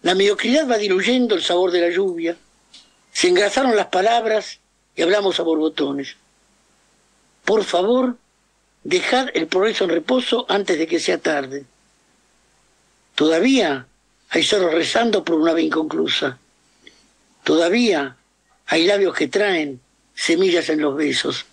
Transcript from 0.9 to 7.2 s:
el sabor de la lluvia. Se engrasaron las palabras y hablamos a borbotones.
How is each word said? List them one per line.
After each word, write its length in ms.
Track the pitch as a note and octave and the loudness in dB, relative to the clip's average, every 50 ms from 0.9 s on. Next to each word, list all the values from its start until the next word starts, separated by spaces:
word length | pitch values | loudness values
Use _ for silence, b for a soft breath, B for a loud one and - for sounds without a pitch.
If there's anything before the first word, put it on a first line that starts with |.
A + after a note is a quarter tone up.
| F#3 F#3+ F#3+ A3 B3 B3+ B3 A3+ G#3+ | 0 0 0 0 2 2 2 0 0
el 100 | E3+ D#3 | -2 0
sabor 280 | - F3 F3 F#3 F#3 | 0 0 2 2 2
de 100 | F3 F3 | 2 0
la 80 | E3+ F3 | 0 0
lluvia. 480 | F3 F#3 G3+ F#3+ F3 E3+ E3 E3 E3+ - _ _ _ _ _ _ - - - _ _ _ _ _ | 0 0 -2 -2 -4 -4 -6 -6 -6 -8 _ _ _ _ _ _ -20 -20 -20 _ _ _ _ _
Se 160 | _ - - | _ 0 2
engrasaron 480 | F3+ F3+ F#3 G#3 G3+ - C4 C4+ B3+ A3+ | 2 4 2 2 2 0 0 2 2 2
las 120 | G#3 F3+ | 2 0
palabras 720 | - - F#3 F#3+ A3 A#3 A#3 A3+ A3+ G#3+ G#3+ G3 - - _ _ _ _ _ _ _ _ | 0 0 0 2 2 2 2 0 0 -2 -2 -2 -6 -18 _ _ _ _ _ _ _ _
y 60 | - | -2
hablamos 380 | E3 E3+ G3+ G#3 G3+ F#3+ E3+ - | 0 2 2 2 2 0 -2 0
a 40 | E3+ | 0
borbotones. 720 | E3 D#3+ D#3 D#3 D#3+ D3+ - C#3+ C#3 C#3 C#3 C#3 - - _ _ _ _ _ _ _ _ _ _ _ _ _ _ _ _ _ _ _ _ _ | 0 0 0 0 -2 -2 -2 -4 -4 -4 -6 -8 -10 -14 _ _ _ _ _ _ _ _ _ _ _ _ _ _ _ _ _ _ _ _ _